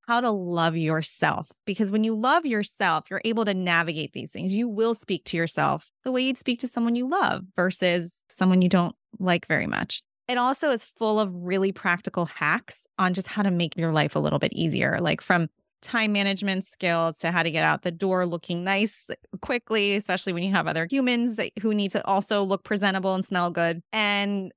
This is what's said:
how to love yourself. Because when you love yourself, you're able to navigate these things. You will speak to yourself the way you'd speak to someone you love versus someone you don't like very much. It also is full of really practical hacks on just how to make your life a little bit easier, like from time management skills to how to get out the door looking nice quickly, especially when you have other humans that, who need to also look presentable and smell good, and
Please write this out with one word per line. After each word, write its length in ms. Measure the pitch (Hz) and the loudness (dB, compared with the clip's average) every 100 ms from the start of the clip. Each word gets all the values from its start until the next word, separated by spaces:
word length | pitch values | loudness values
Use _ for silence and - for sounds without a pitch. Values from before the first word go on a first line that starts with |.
| - | -2
how 140 | 240 | 0
to 100 | 247 | 2
love 460 | 202 175 175 165 165 | -2 -2 2 4 4
yourself. 720 | 156 160 160 - - - - - | 2 0 -2 0 0 0 -6 -10
Because 260 | - 190 202 | -6 -2 0
when 140 | 214 | 2
you 100 | 220 | 0
love 300 | 220 254 330 | 2 4 4
yourself, 640 | 320 220 208 - 190 156 - | 2 -2 -2 0 2 2 0
you're 120 | 185 | -4
able 220 | 220 226 208 | 0 0 2
to 80 | |
navigate 580 | 190 180 170 165 156 151 | 0 2 2 2 -2 -6
these 200 | - 135 | -8 -10
things. 200 | - 185 | -6 -2
You 160 | 196 240 | 0 -2
will 260 | 208 226 | 0 0
speak 300 | 226 - 180 - | 0 -4 -4 -2
to 100 | 170 | -2
yourself 540 | 165 - 147 143 - _ | -2 0 0 0 -6 _
the 100 | 254 | -4
way 100 | 254 | 0
you'd 140 | 262 254 | 0 -2
speak 240 | - 240 | -4 -4
to 80 | 247 | -4
someone 260 | - 233 | -2 0
you 140 | 240 254 | 0 0
love 360 | 359 - - 185 - | 0 0 -2 -4 -2
versus 560 | 185 - 180 175 170 - _ | -2 0 0 0 -2 -12 _
someone 320 | - 185 185 | 0 4 6
you 80 | 180 | 6
don't 260 | 185 175 - _ - | 4 2 -4 _ -6
like 280 | 185 175 - | 0 0 0
very 200 | 156 - | -2 0
much. 360 | - - - - _ - | -4 -4 -6 -10 _ -4
It 100 | 247 | 0
also 320 | 247 269 302 | 0 0 0
is 140 | 233 | 0
full 360 | - _ 220 214 | -4 _ 0 2
of 140 | 202 | 0
really 380 | 175 175 190 196 | -4 -2 0 0
practical 520 | 190 190 175 - - | 0 0 0 -2 -2
hacks 640 | 170 - 151 165 - - - - | -4 -2 0 0 -4 -18 -14 -2
on 140 | 185 | 0
just 140 | 180 - | 0 -4
how 160 | 214 | 0
to 80 | 202 | 2
make 260 | 175 170 - | 2 0 0
your 160 | 165 | 0
life 240 | 156 147 151 | 2 2 0
a 20 | |
little 200 | 151 147 | 0 0
bit 160 | 151 | 0
easier, 440 | - 165 - 135 - | 0 -2 0 0 0
like 200 | 170 160 | 0 -2
from 280 | - 175 165 - _ _ | 0 0 0 -6 _ _
time 300 | - 240 214 | -6 -2 0
management 520 | 208 196 196 202 190 | 2 0 0 -2 -2
skills 540 | - - 180 170 165 160 | -4 -4 0 2 0 0
to 120 | 165 | 0
how 120 | 175 | 0
to 80 | 165 | 0
get 120 | 160 | 2
out 200 | 156 147 | 2 2
the 80 | 180 | -2
door 340 | 170 190 185 | -2 0 2
looking 400 | 180 170 - 175 | 0 -2 -4 -4
nice 420 | 185 196 214 - - - _ - | 0 0 0 -4 -14 -14 _ -12
quickly, 520 | - 240 - 220 202 202 | -4 -4 -2 0 2 0
especially 360 | 208 185 - | -2 -2 -2
when 100 | 170 | -2
you 80 | 190 | 0
have 160 | 190 160 | 0 0
other 200 | 160 170 | -2 0
humans 460 | 269 247 240 240 214 | 0 2 2 0 -2
that, 160 | - - | -6 -2
who 140 | 220 | 0
need 160 | 208 202 | 0 0
to 160 | 196 - | -2 0
also 360 | 196 - 208 | 0 2 0
look 220 | 196 196 | 0 -2
presentable 500 | - 208 202 190 190 | -2 0 0 0 0
and 100 | 185 | -2
smell 260 | 196 180 175 | -2 0 0
good, 320 | 170 170 170 - | 0 0 -2 -6
and 600 | 220 208 202 202 202 190 | -2 0 0 0 -2 -6